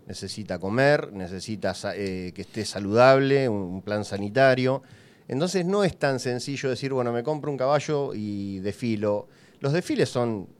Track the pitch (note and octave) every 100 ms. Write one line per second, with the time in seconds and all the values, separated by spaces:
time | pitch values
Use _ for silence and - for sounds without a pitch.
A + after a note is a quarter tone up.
0 | - F#2+ F#2+ - G#2 F2+ F#2+ A#2 C#3 D3
1 | - G2 F2+ F#2 G2 G#2 G2 F#2 G2+ F2+
2 | G2+ F#2 F2+ E2+ F#2+ A2+ G#2 G2+ G2+ A2
3 | B2+ C3+ C3+ C#3 C3 G#2 F2+ F#2 G#2 G#2
4 | G2+ G2 G2+ A2+ C3+ B2+ B2+ C3+ - -
5 | - - - C3 F3 F#3 E3+ G3+ F#3+ -
6 | C#3+ C3 B2+ B2 C3 C#3 C3+ B2 C3+ C3+
7 | A#2+ A#2+ A#2+ D3+ C#3+ C3+ C3 D3 D3 D3
8 | C#3 G#2+ G#2 G2+ G2 F#2+ G2 G2 A#2+ G#2+
9 | G#2 G#2 - - - _ C#3 D#3+ - C#4
10 | C#3 B2+ A#2+ G#2+ E2+